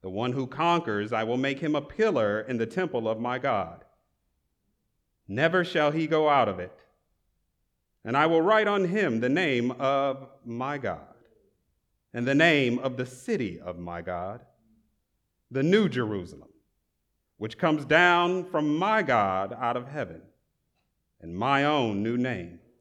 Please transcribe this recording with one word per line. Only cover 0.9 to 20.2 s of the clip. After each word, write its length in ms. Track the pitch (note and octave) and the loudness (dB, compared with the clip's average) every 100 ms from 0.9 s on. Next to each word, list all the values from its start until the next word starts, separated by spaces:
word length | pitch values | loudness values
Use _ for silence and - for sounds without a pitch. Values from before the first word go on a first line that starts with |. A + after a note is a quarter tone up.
| G#2 G#2+ | -4 -2
I 120 | A2+ | -2
will 120 | A2 B2+ | -2 0
make 220 | C#3 C#3 | -2 -2
him 160 | D#3+ | -2
a 80 | D3+ | -4
pillar 580 | D3 - - D#3 G#2+ G#2+ | -4 -2 0 2 2 0
in 160 | A2+ B2 | -2 -4
the 80 | |
temple 420 | A2+ F#3 F#3 A#2+ A2 | -4 -2 -4 -2 -2
of 140 | A2 | -4
my 180 | A#2+ B2+ | -4 -4
God. 460 | C#3+ A2 E2+ E2+ - _ _ _ _ _ _ _ _ _ _ _ _ _ - | -2 -2 -2 -10 -20 _ _ _ _ _ _ _ _ _ _ _ _ _ -10
Never 380 | G2 D#3+ F3+ | 0 2 2
shall 260 | F3 E3+ D3+ | 0 0 0
he 160 | D#3 D#3 | 0 0
go 240 | D#3+ D3+ | 2 4
out 180 | C#3+ A2 | 4 2
of 120 | F#2 | 0
it. 180 | F2+ - _ _ _ _ _ _ _ _ _ _ _ _ A2 | -10 -14 _ _ _ _ _ _ _ _ _ _ _ _ -4
And 100 | B2+ | 2
I 80 | |
will 160 | D#3 E3 | 4 4
write 280 | E3 G#3+ G#3 | 6 4 4
on 180 | G3+ F#3 | 2 0
him 340 | G3+ F#3 A2+ | 0 0 0
the 80 | B2 | 2
name 440 | D3 F3 B2+ A#2+ | 2 2 0 0
of 580 | B2+ C3+ C#3 C#3 C3+ C3 - A#2+ | 0 0 2 0 -2 -10 -20 -12
my 320 | A#2 C3 D3 | -6 -6 -4
God, 240 | A#2 E2 - - _ _ _ _ _ _ _ _ _ | -4 -6 -10 -20 _ _ _ _ _ _ _ _ _
and 120 | A#2+ A#2+ | -6 0
the 80 | |
name 440 | C#3 E3 D3 B2+ A#2+ | 4 4 4 2 0
of 180 | C3 B2 | -4 -6
the 80 | |
city 560 | B2 - - G#3+ A2 E2 | -8 -10 -6 -4 -4 -8
of 180 | F2 F2 | -10 -10
my 220 | F2 E2+ | -10 -10
God, 400 | F2 F2+ F2+ A#2 - _ _ _ _ _ _ _ _ _ _ | -8 -6 -6 -10 -18 _ _ _ _ _ _ _ _ _ _
the 120 | B2+ | -2
New 280 | D3 G3 G3+ | 4 4 4
Jerusalem, 580 | B2+ A2+ G2+ E2+ E2 - _ _ _ _ _ _ _ _ _ | 0 -2 -4 -8 -14 -20 _ _ _ _ _ _ _ _ _
which 220 | G#2+ - | -10 -2
comes 260 | E3+ D#3 | 0 0
down 640 | C#3+ D#3 F3 F3 F3 F#3 F3 | 4 6 6 6 4 0 -2
from 280 | D#3+ D3+ D3+ | -2 0 0
my 240 | F#3+ A3 | 2 0
God 520 | E3+ A#2+ G2+ F#2+ G2 G2 | 4 4 4 0 -2 -4
out 160 | A#2+ B2 | -4 -4
of 100 | B2 | -6
heaven, 360 | D3 G#2+ E2 | -8 -8 -10